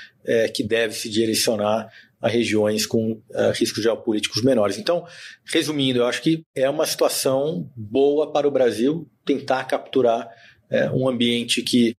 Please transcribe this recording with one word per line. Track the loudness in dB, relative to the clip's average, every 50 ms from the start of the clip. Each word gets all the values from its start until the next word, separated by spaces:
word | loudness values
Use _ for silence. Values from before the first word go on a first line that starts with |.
| -20 -20 _ _ _
é, | 0 0 2 2 0
que | -2 -4
deve | -2 -2 0 0 0 -2 -4
se | -8 -8 -4
direcionar | -2 0 0 0 0 0 0 0 0 0 0 0 0 0 -2 -6 -14 -20 -20 _ _ _
a | -4 0
regiões | 0 0 0 2 2 2 2 2 0 -2 -2
com, | -2 -2 -2 0 -2 -4 -6 -10 _ -4
é, | 0 0 0
riscos | 2 0 -2 -2 -2 0
geopolíticos | 0 0 0 0 -2 -2 -2 -2 -2 -4 -4 0 0
menores. | 2 2 2 2 0 -2 -4
Então, | -2 -2 -2 -2 -4 -8 -16 -20 -20 -20 -20 -20 _ -4
resumindo, | -4 -2 -2 -2 -2 -2 0 0 2 2
eu | 0
acho | 0 -2 0
que | 0 0 0 0 -4 _ _
é | -2 0 0
uma | 0 0 -2
situação | -2 0 0 0 0 0 0 0 0 0 2 0 -2 -4 -6 -8 -10 -12
boa | -14 -14 -4 0 4 4 4 4 2 0 0
para | 0 0 0 2
o |
Brasil | 4 4 4 4 4 2 0 0 0 -2 -6 -12 _ _ _
tentar | -2 -2 -2 0 -2 -2 -2 0
capturar, | -2 -4 -4 -4 -2 0 2 4 4 4 2 -2 -6 -14 -20 -20 -20 -20 _ _ _
é, | 0 0 0 0
um | 0 0 0 0
ambiente | 0 0 0 0 0 -2 -2 -2 -4 -4 -2
que, | 0 2 4 4 4 2 -4